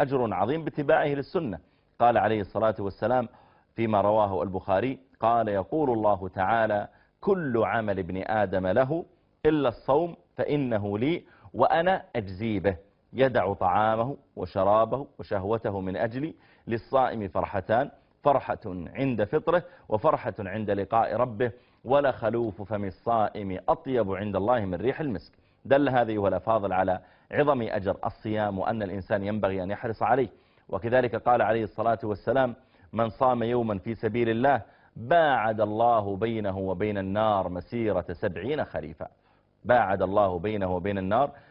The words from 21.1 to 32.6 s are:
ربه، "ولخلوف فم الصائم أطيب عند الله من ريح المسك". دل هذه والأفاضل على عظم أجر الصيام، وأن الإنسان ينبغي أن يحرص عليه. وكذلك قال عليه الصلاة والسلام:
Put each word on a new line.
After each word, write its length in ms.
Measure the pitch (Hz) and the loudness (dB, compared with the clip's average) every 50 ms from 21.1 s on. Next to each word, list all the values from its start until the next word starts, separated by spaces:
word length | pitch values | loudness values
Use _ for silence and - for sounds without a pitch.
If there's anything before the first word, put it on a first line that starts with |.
| - | 0
ربه، 360 | 110 123 127 107 104 127 117 - - _ _ _ _ - | 0 -2 -2 -2 -2 -2 -2 -4 -8 _ _ _ _ -2
"ولخلوف 800 | 113 135 143 143 131 120 - 117 110 113 120 120 110 95 - 101 | 0 2 2 4 2 0 0 -2 -2 0 0 -2 -2 -4 -8 -8
فم 220 | 90 110 101 101 | -6 -6 -4 -4
الصائم 760 | 95 85 - _ 117 117 113 104 - - 104 101 98 92 - - - | -6 -8 -6 _ 0 0 2 0 0 -2 -6 -6 -6 -6 -4 -2 -2
أطيب 440 | 160 156 - 135 131 120 107 95 95 | -2 -2 -2 -2 0 0 0 0 -2
عند 240 | 92 104 107 95 | -4 -4 -2 -2
الله 280 | 95 95 113 127 120 101 | 0 0 2 2 2 0
من 100 | 95 90 | -2 -4
ريح 260 | 85 101 123 131 - | -2 -2 -2 -2 -2
المسك". 320 | 160 143 104 - - - _ _ _ _ _ _ - | -4 -6 -6 -6 -8 -14 _ _ _ _ _ _ 0
دل 240 | 104 131 143 147 135 | 2 4 4 4 4
هذه 300 | 127 123 120 110 110 107 | 2 2 2 2 0 0
والأفاضل 540 | 101 98 92 90 - 113 113 110 98 95 92 | 2 2 0 0 0 0 0 2 0 0 0
على 280 | 92 95 92 92 92 - - _ _ _ _ - | 2 2 2 0 -2 -4 -10 _ _ _ _ -2
عظم 300 | 123 147 147 143 127 113 | 0 2 2 2 2 0
أجر 340 | - - 101 92 98 92 - - | -2 -4 -2 -2 -2 -4 -2 -4
الصيام، 540 | 110 - - - 110 107 107 104 104 98 92 | -8 -8 -8 -6 -4 -2 -2 -2 -2 -2 -2
وأن 240 | - - 113 113 104 | -2 -2 -2 -2 -4
الإنسان 420 | 92 92 98 90 - 113 101 98 | -6 -6 -8 -4 -2 -2 -2 0
ينبغي 380 | 101 107 107 98 98 95 95 90 | -2 -2 0 0 0 0 -2 -4
أن 80 | 95 | -4
يحرص 320 | 101 - - 117 107 - 113 | -6 -6 -6 -6 -4 -2 0
عليه. 260 | 104 123 135 127 - - - _ _ _ _ _ - | 2 2 2 2 0 -4 -10 _ _ _ _ _ -8
وكذلك 480 | - 95 95 117 117 127 123 117 113 | -6 -6 -2 2 2 2 2 2 0
قال 260 | 110 - 120 123 117 107 | -2 2 2 4 4 4
عليه 200 | 101 113 113 110 | 4 2 2 0
الصلاة 360 | 98 - - 107 117 113 107 - | -2 -4 -2 0 0 0 0 -2
والسلام: 500 | 107 104 90 - 123 117 135 131 123 113 - | -4 -6 -4 -2 0 2 2 2 0 -2 -8